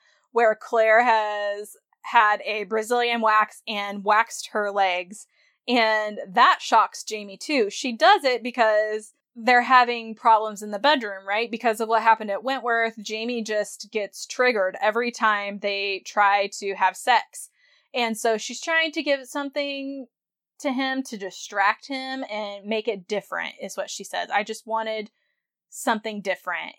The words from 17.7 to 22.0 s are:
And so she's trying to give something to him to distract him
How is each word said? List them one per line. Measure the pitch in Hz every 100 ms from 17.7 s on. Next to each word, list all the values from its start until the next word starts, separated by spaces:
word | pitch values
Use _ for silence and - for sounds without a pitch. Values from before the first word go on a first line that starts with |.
| _ _
And | 254 233 220
so | 233 220
she's | - 240
trying | 330 320 320
to | 320
give | 294 277 254
something | 285 285 294 285 277 269 277 254 _ _ _ _ -
to | 294
him | 254 262 262
to | 262 214
distract | 190 - - 208 196 214 -
him | 262